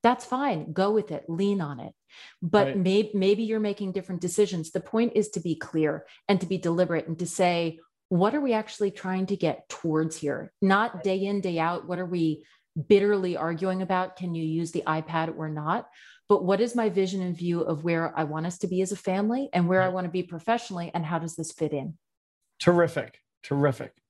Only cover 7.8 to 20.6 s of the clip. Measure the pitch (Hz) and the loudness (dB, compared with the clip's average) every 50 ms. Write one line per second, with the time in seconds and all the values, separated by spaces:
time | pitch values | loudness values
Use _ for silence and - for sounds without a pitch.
7.8 | _ _ _ _ _ _ 185 170 185 214 254 302 277 262 226 220 220 - - - | _ _ _ _ _ _ 2 4 4 4 2 2 2 2 0 0 0 -4 -4 -2
8.8 | 208 196 196 - - 185 185 190 190 180 202 190 - 160 143 - - _ - - | -2 -2 -2 -4 -6 -4 -2 -2 -2 -2 -2 0 0 -2 -2 -2 -8 _ -14 -6
9.8 | - 165 156 156 160 160 - - - 143 135 - 151 - _ _ 202 190 190 202 | -2 0 0 2 0 0 -4 -6 -4 -4 -4 -4 -8 -14 _ _ 2 4 4 4
10.8 | 220 - - 175 - 202 190 196 196 196 202 202 196 185 170 165 160 165 175 - | 2 0 -4 -4 -2 -2 0 0 -2 -2 -2 -2 -2 -2 -2 0 0 0 -2 -4
11.8 | - 151 180 180 185 175 180 175 165 160 151 151 - _ _ _ _ _ _ 160 | -6 -6 -6 -6 -4 -4 0 0 2 0 0 -2 -8 _ _ _ _ _ _ -8
12.8 | 151 _ 208 202 196 202 208 196 185 180 175 - 156 165 170 156 190 185 185 185 | -2 _ 2 2 2 2 0 0 0 -2 -2 -2 -4 -4 -4 -2 -2 -2 -2 -4
13.8 | 190 185 190 185 185 185 185 - 180 180 165 165 160 156 160 165 170 170 - 170 | -2 -2 -2 -2 -2 -4 -8 -10 -8 -6 -4 -4 -4 -4 -2 -4 -4 -4 -6 -6
14.8 | - - 156 160 156 160 165 160 160 165 - - 156 156 151 151 151 156 180 240 | -2 -2 -2 -2 -4 -2 -2 -2 -2 -2 -4 -8 -8 -8 -6 -6 -2 -2 -2 -2
15.8 | - - _ - - - - _ _ _ 208 185 180 180 196 190 233 233 240 240 | -4 -10 _ -20 -20 -20 -20 _ _ _ 2 4 4 2 2 2 2 0 0 0
16.8 | 226 214 175 196 190 180 196 190 180 180 170 170 175 175 170 170 - - 165 151 | 0 2 2 2 0 0 -2 -4 -4 -4 -6 -4 -2 -2 0 0 0 -2 -2 -2
17.8 | 156 175 170 165 165 165 - - 160 147 151 156 160 175 175 - - 180 185 180 | 0 0 0 0 0 -2 -2 -2 -2 -2 -2 -4 -6 -6 -6 -2 -2 0 2 2
18.8 | 190 180 196 185 - 196 185 196 208 214 233 262 277 - - 180 175 170 185 190 | 0 0 -2 -4 -2 -2 0 0 0 0 0 -2 -4 0 2 2 4 6 6 4
19.8 | 185 185 180 185 175 170 160 180 175 - 170 160 - - 226 240 | 4 4 2 -2 -4 -2 -4 -4 -4 -4 -8 -6 0 0 0 0